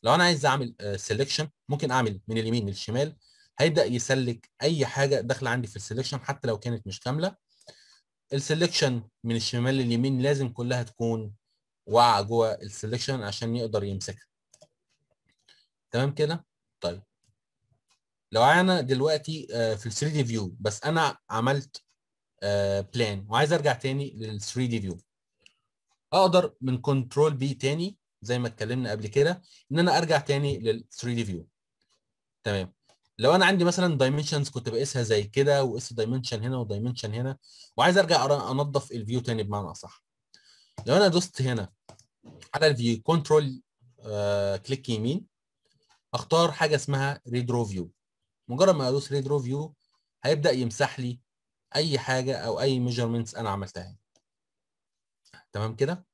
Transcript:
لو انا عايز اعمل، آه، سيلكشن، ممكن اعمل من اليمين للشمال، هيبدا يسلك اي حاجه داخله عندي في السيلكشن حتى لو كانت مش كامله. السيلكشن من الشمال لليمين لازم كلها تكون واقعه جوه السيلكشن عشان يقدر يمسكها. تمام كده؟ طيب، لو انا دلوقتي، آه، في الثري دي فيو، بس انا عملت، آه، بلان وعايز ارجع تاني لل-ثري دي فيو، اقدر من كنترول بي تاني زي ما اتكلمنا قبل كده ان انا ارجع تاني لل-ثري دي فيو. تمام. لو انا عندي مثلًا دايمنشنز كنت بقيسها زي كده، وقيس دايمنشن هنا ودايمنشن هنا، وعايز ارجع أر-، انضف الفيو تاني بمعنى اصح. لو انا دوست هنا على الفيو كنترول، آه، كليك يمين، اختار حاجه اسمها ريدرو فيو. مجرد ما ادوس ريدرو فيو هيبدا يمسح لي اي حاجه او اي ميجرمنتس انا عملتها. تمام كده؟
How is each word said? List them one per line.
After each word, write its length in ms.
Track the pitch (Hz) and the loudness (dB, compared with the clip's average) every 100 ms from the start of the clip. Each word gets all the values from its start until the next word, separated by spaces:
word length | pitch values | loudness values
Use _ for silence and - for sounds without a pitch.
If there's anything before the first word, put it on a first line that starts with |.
لو 120 | 113 | 4
انا 100 | 151 | 4
عايز 220 | 175 160 139 | 4 4 2
اعمل، 280 | 135 123 - | 0 -2 -8
آه، 160 | 104 98 | -8 -8
سيلكشن، 540 | - 107 139 - 151 _ _ | -4 -2 -2 -2 -6 _ _
ممكن 220 | 143 143 | -4 0
اعمل 300 | 127 113 98 - | 0 0 -4 -4
من 100 | 113 | -4
اليمين 300 | 110 117 101 | 0 -2 -2
للشمال، 480 | 95 - 117 151 156 _ _ _ - | -6 -6 -2 -2 -4 _ _ _ 0
هيبدا 260 | 151 160 | 2 4
يسلك 640 | 143 120 - 131 123 117 - _ | 2 0 0 0 0 -4 -10 _
اي 240 | 147 165 127 | -2 0 0
حاجه 340 | 139 139 135 | 0 2 2
داخله 300 | 120 - 127 | 0 -4 -2
عندي 160 | 120 117 | -2 -4
في 80 | - | -10
السيلكشن 440 | - 113 131 135 | -10 -6 -6 -6
حتى 280 | - 143 123 | -6 -6 -4
لو 100 | 107 | -4
كانت 280 | 120 117 101 | -4 -6 -8
مش 140 | 95 | -10
كامله. 360 | - 139 180 190 _ _ - - _ _ _ _ _ | -6 -2 -4 -6 _ _ -20 -20 _ _ _ _ _
السيلكشن 760 | 139 139 156 175 - 147 123 107 _ | -6 -2 0 0 2 0 0 -6 _
من 120 | 117 117 | -2 -2
الشمال 380 | 113 123 123 | -2 0 0
لليمين 480 | 135 120 117 131 127 | 2 2 2 2 2
لازم 260 | 135 143 131 | 2 0 -2
كلها 340 | - 120 127 | -4 -4 -2
تكون 520 | 113 - 117 113 107 104 _ _ _ _ - | -4 -4 -2 -2 -6 -14 _ _ _ _ 2
واقعه 360 | 110 120 104 | 6 6 4
جوه 320 | 101 117 113 | 2 2 2
السيلكشن 680 | 104 101 - 107 120 - 135 | 0 -10 -10 -6 -6 -4 -4
عشان 340 | 104 104 117 117 | -4 -6 -4 -4
يقدر 280 | 113 107 | -2 -2
يمسكها. 420 | 101 95 - - _ _ _ _ _ _ _ _ _ _ _ _ _ _ _ _ _ | -2 -6 -8 -12 _ _ _ _ _ _ _ _ _ _ _ _ _ _ _ _ _
تمام 240 | 120 139 | -2 -2
كده؟ 320 | 143 151 165 - _ _ _ | 0 -2 -2 -8 _ _ _
طيب، 220 | 90 90 - _ _ _ _ _ _ _ _ _ _ _ _ | -6 -6 -14 _ _ _ _ _ _ _ _ _ _ _ _
لو 120 | 110 | 4
انا 360 | 123 165 185 180 | 6 6 4 2
دلوقتي، 680 | 127 127 143 151 151 156 - | 2 2 2 0 -2 -10 -6
آه، 220 | 117 113 | -2 0
في 120 | 107 113 | -2 -6
الثري 240 | 104 147 | -4 -2
دي 140 | 151 | 0
فيو، 320 | 123 113 98 - | 0 -2 -4 -4
بس 240 | 101 104 | -6 -4
انا 340 | 151 165 147 - _ | -2 0 0 -2 _
عملت، 540 | 110 120 139 131 - _ _ _ _ _ _ | -2 0 0 -4 -18 _ _ _ _ _ _
آه، 380 | 101 101 98 98 | -2 0 0 -2
بلان 460 | 98 123 113 101 101 | -4 -2 -2 -2 -4
وعايز 240 | 113 147 | 0 2
ارجع 200 | 165 147 | 2 2
تاني 380 | 120 135 135 139 | 0 -2 -4 -6
لل-ثري 560 | 107 110 107 101 123 127 | -10 -10 -10 -8 -4 -2
دي 140 | 113 | -2
فيو، 180 | 98 87 _ _ _ _ _ _ _ _ _ _ _ | -4 -8 _ _ _ _ _ _ _ _ _ _ _
اقدر 420 | 170 185 180 180 _ | 4 6 6 4 _
من 200 | 131 127 | -4 -2
كنترول 540 | 120 139 123 - 156 | 0 0 0 2 2
بي 200 | 139 131 | 2 -4
تاني 440 | 127 135 151 180 202 _ _ | -2 -2 -2 -4 -8 _ _
زي 160 | 104 123 | -6 -4
ما 100 | 120 | -4
اتكلمنا 420 | - 110 123 120 | -4 -4 -4 -4
قبل 160 | 107 107 | -4 -2
كده 360 | 139 147 180 _ - _ | 2 2 2 _ -20 _
ان 60 | 147 | 2
انا 200 | 175 - | 4 4
ارجع 200 | 165 151 | 4 2
تاني 400 | 143 139 143 98 | 2 -2 0 -2
لل-ثري 560 | 113 110 113 - 123 | -2 -2 -4 -10 -4
دي 100 | 117 | -2
فيو. 240 | 107 87 - _ _ _ _ _ _ _ _ _ | -2 -6 -10 _ _ _ _ _ _ _ _ _
تمام. 300 | - 101 90 _ _ _ _ _ | -4 -4 -4 _ _ _ _ _
لو 160 | 117 | 4
انا 120 | 180 185 | 6 6
عندي 180 | 196 | 4
مثلًا 340 | 175 175 180 147 | 2 2 2 4
دايمنشنز 520 | 131 143 147 151 139 | 2 2 -2 -2 -2
كنت 180 | - 117 | -6 -4
بقيسها 340 | 113 139 131 | -4 -2 -2
زي 200 | 113 107 | 2 2
كده، 420 | 104 135 139 143 | 2 2 4 4
وقيس 280 | 135 113 - | 2 -2 -8
دايمنشن 500 | 113 110 131 127 113 | -4 -2 -2 -4 -6
هنا 140 | 113 131 | -4 -4
ودايمنشن 580 | 110 101 120 123 110 | -4 -4 -4 -6 -6
هنا، 240 | 110 127 139 _ - - - | -4 -6 -6 _ -20 -16 2
وعايز 220 | 143 185 | 4 6
ارجع 260 | 175 156 | 6 4
أر-، 260 | 135 143 113 | 4 2 2
انضف 420 | 131 147 139 - | -2 0 -2 -2
الفيو 280 | 120 107 123 | -10 -4 -4
تاني 220 | 123 113 | -2 -4
بمعنى 280 | 98 104 92 | -2 -4 -6
اصح. 340 | - - - _ _ _ _ _ _ _ - 101 | -10 -16 -20 _ _ _ _ _ _ _ -14 2
لو 100 | 156 | 4
انا 120 | 202 | 6
دوست 340 | 175 180 - | 4 -2 -2
هنا 300 | 131 120 92 _ _ - _ _ - - - | -2 -2 -6 _ _ -20 _ _ -20 -20 -10
على 120 | - 156 | 2 2
الفيو 360 | 135 117 113 | 4 2 0
كنترول، 600 | 110 165 151 156 143 131 _ _ _ _ | 2 0 6 4 4 -4 _ _ _ _
آه، 560 | 107 104 101 101 101 98 | -8 -4 0 0 0 -4
كليك 320 | - 135 131 | -4 -6 -2
يمين، 380 | 113 110 165 - _ _ _ _ _ _ _ _ | -2 0 -2 -6 _ _ _ _ _ _ _ _
اختار 380 | 120 - 165 170 | -8 0 2 4
حاجه 220 | 147 156 | 2 2
اسمها 460 | 151 - 139 139 143 - | 2 0 -2 0 -4 -4
ريدرو 360 | 120 120 123 | -4 0 0
فيو. 280 | 110 95 85 _ _ _ _ _ _ | -2 -4 -8 _ _ _ _ _ _
مجرد 260 | 135 190 | 2 4
ما 140 | 165 131 | 4 2
ادوس 240 | 139 139 | -2 -2
ريدرو 260 | 139 135 143 | -4 -2 -2
فيو 360 | 123 135 156 _ _ _ _ _ | -2 -6 -6 _ _ _ _ _
هيبدا 260 | 131 151 156 | 0 2 2
يمسح 500 | 131 120 110 139 - | 2 0 -2 -2 -2
لي 200 | 123 123 _ _ _ _ _ - | -8 -8 _ _ _ _ _ -4
اي 220 | 156 135 | 0 -2
حاجه 380 | - 131 127 131 | 0 -2 0 -4
او 240 | 104 107 | -4 0
اي 200 | 135 131 | 0 2
ميجرمنتس 540 | 123 120 117 117 110 | 0 0 -2 -2 -4
انا 160 | - 113 | -6 -4
عملتها. 460 | 98 95 - 90 95 _ _ _ _ _ _ _ _ _ _ _ _ _ - _ | -4 -6 -10 -16 -18 _ _ _ _ _ _ _ _ _ _ _ _ _ -20 _
تمام 240 | 101 110 104 | -6 -6 -2
كده؟ 300 | 135 180 - | -2 -2 -10